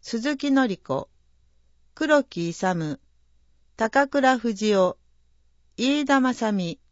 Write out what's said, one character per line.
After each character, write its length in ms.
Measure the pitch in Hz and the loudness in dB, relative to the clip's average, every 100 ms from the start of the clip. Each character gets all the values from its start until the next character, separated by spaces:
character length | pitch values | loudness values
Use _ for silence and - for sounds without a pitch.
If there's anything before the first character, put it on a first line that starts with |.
鈴 360 | - 233 247 285 | -6 -4 -4 -4
木 120 | 285 | 0
典 260 | 269 254 185 | 2 2 -4
子、 320 | - 135 - _ _ _ _ _ _ _ _ | -6 -6 -6 _ _ _ _ _ _ _ _
黒 300 | - 311 294 | -6 2 2
木 280 | 277 - 170 | 2 -6 -6
勇、 480 | 170 190 180 156 262 _ _ _ _ _ _ _ - | -2 -2 -2 -4 -8 _ _ _ _ _ _ _ -6
高 320 | 220 277 277 | 0 2 2
倉 320 | 285 262 254 | 2 2 2
藤 360 | 240 196 214 196 | -2 -2 0 2
夫、 220 | 180 - _ _ _ _ _ _ _ - | 2 0 _ _ _ _ _ _ _ -4
飯 280 | 247 294 277 | -2 0 2
田 140 | 277 | 2
正 320 | 254 240 220 | 2 -2 -2
美 280 | 202 170 151 _ | -2 -4 -8 _